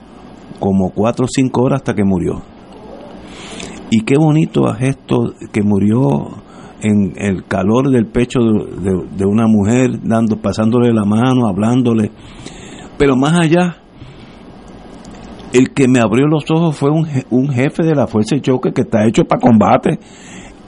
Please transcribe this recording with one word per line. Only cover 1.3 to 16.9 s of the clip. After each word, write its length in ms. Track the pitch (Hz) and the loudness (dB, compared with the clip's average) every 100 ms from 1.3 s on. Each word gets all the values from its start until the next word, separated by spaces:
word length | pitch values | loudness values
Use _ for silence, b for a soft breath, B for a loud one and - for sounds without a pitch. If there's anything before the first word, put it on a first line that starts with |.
| - 131 120 | 0 0 0
horas 180 | 127 139 | 0 0
hasta 120 | - | -2
que 100 | 110 | -2
murió. 380 | 98 92 87 82 - - - - - - - - B B B B B B - | 0 0 -2 -6 -12 -20 -20 -20 -20 -20 -18 -20 B B B B B B -2
Y 100 | 110 | -2
qué 140 | - 139 | 2 2
bonito 460 | 156 151 160 143 127 | 4 2 0 0 -2
gesto 600 | 110 127 135 - 123 117 - - | 0 -4 -4 -4 -2 -2 -8 -6
que 120 | 110 | -2
murió 760 | 104 101 101 113 139 143 - - - B B B | 0 2 2 2 2 0 -4 -14 -20 B B B
en 320 | 107 104 95 - | 0 2 0 -2
el 300 | 101 90 - | -4 -4 -4
calor 440 | 95 95 117 139 | -2 0 2 2
del 180 | 127 107 | 0 0
pecho 320 | 123 120 131 | -2 -2 0
de, 520 | 117 107 - - 92 | 2 0 -2 -6 -2
de, 160 | 92 82 78 | -2 -4 -2
de 80 | 98 | 0
una 200 | 104 113 | 2 2
mujer, 520 | 107 98 120 127 120 | 2 2 2 2 -2
dando, 340 | - 113 113 107 | -2 0 0 -2
pasándole 560 | - - 110 123 120 | -4 -2 0 2 2
la 120 | 110 101 | 2 2
mano, 420 | 104 123 127 117 | 2 2 2 0
hablándole. 640 | 92 107 123 123 113 104 - B B B B B B B - | 0 0 2 2 0 -2 -6 B B B B B B B 0
Pero 180 | 143 127 | 2 2
más 240 | 139 175 | 2 2
allá, 380 | 165 170 180 160 - - B B B B B - - - - - - - - - - | 4 2 2 -4 -20 -20 B B B B B -20 -20 -20 -20 -20 -20 -20 -20 -18 0
el 200 | 123 131 | 2 2
que 140 | - 127 | 2 2
me 120 | 127 | 4
abrió 280 | 113 113 147 | 2 2 2
los 220 | 156 - | 0 0
ojos 240 | 160 170 143 | 0 0 0
fue 160 | 139 | 0